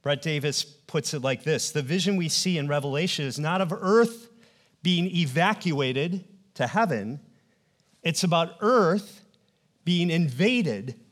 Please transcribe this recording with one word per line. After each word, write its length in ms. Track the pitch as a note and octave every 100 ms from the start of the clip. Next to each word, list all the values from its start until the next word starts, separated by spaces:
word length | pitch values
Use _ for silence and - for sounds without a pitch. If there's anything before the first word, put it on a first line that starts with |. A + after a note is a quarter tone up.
Brett 220 | C#3 C#3+
Davis 400 | E3 D3+ C#3+ B2+
puts 480 | - - - D#3+ -
it 100 | D3+
like 200 | B2+ B2+
this: 300 | D#3 C#3+ -
"The 100 | D#3
vision 340 | C3 F3 F3 G3
we 120 | E3
see 280 | - F#3+ E3+
in 120 | C#3+
Revelation 560 | D3 C#3+ C#3 F3+ -
is 140 | C#3 B2
not 220 | D3+ F#3
of 120 | F#3+
earth 560 | E3 F#3 A3 A#3 - - - _ _ _ _
being 240 | F3 F3 F3+
evacuated 1200 | F3 D#3+ C3 F3+ G#3+ F3+ C#3+ C3+ C3 D#3+ F#3 - - _
to 140 | - B2
heaven. 520 | F#3+ A3+ A#2+ G2+ C#3+ - _ _ _ _ _ _ _
It's 200 | E3 D#3+
about 340 | F3+ E3+ E3+ -
earth 600 | G#3 B3+ F3+ G3+ G3 - _ _ _ _ _ _
being 260 | - F3 E3+
invaded 840 | E3 E3 B2 G3 B3 F3 G#2+ A#2 - -